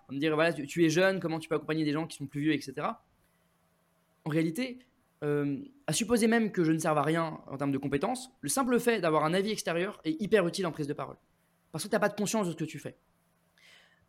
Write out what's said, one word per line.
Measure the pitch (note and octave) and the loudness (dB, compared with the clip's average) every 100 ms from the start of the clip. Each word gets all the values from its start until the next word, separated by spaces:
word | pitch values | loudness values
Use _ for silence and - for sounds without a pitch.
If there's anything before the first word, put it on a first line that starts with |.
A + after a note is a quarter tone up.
| - | -10
On | |
va | C#3 | -2
me | |
dire, « | D#3+ D3+ | 2 4
Voilà, | E3 | 2
tu, | D3 C3 | 2 -2
tu | E3 E3 | 2 4
es | |
jeune, | D#3 F#3+ F#3+ | 6 4 2
comment | F3 D#3+ | -2 -4
tu | - | -2
peux | D#3 | -4
accompagner | D3+ D#3 D3+ | -2 0 0
des | |
gens | D3 E3 | 0 -4
qui | - | -8
sont | C#3 | -8
plus | C#3+ | -2
vieux, | D3+ | 0
et | C#3+ | 0
cetera » | C#3 C3 F3+ A3+ _ _ _ _ _ _ _ _ _ _ _ _ D#3 | -2 -6 -6 -6 _ _ _ _ _ _ _ _ _ _ _ _ -4
En | |
réalité, | D#3 E3 E3 B3+ B3 _ _ _ - | 0 0 -2 -6 -8 _ _ _ -8
euh, | D3 D3 C#3+ C3+ - - - | -2 0 0 -4 -8 -12 -4
à | |
supposer | D#3+ A3 A#3 A3+ | -2 2 4 4
même | A#3 G#3+ | 4 2
que | F#3 | 2
je | D#3+ | 2
ne | D#3+ | 2
serve | E3 D3+ | 2 2
à | |
rien | C#3+ E3 D#3+ D#3 - | 2 0 -2 -8 -10
en | C3+ | -6
termes | C#3+ | -2
de | C#3 | -2
compétences, | C#3+ C#3 G3 B3 - _ | -2 -2 -2 -4 -10 _
le | C#3+ | -4
simple | C4 B3 A#3+ | -2 2 2
fait | A#3+ A3 | 2 2
d'avoir | E3 D#3 | 2 2
un | D3+ | 2
avis | F#3 G#3 | 2 0
extérieur | G#3 F#3+ E3+ F#3+ - | -2 -2 -2 -2 -4
est | D#3+ D#3+ | -4 -2
hyper | G3 G#3+ E3+ | 2 4 4
utile | F3+ F3+ | 0 -4
en | |
prise | C#3+ C#3+ | -4 -6
de | |
parole. | C#3+ C3+ - _ _ _ _ _ | -6 -8 -12 _ _ _ _ _
Parce | D#3+ | -8
que | G#3 | 0
t'as | A3 | 2
pas | G#3 | 2
de | G#3 | 0
conscience | G#3 A3 F3+ | 0 0 0
de | |
ce | D#3 | -2
que | D3+ | -6
tu | D3 | -8
fais. | B2 - _ _ _ _ _ _ - - _ _ | -12 -14 _ _ _ _ _ _ -20 -20 _ _